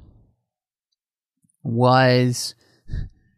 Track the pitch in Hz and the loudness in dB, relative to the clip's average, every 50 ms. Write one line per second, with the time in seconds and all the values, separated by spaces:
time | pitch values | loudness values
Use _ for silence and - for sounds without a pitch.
0 | - - _ _ _ _ _ _ _ _ _ _ _ _ _ _ _ _ _ _ | -20 -20 _ _ _ _ _ _ _ _ _ _ _ _ _ _ _ _ _ _
1 | _ _ _ _ _ _ _ _ _ _ _ _ - 123 113 117 123 123 127 131 | _ _ _ _ _ _ _ _ _ _ _ _ -10 -6 -2 0 2 2 4 4
2 | 131 127 127 123 127 127 123 - - - - _ _ _ _ _ _ - - - | 4 4 2 2 2 0 -2 -4 -8 -12 -12 _ _ _ _ _ _ -10 -8 -8
3 | - - _ _ _ _ _ | -8 -10 _ _ _ _ _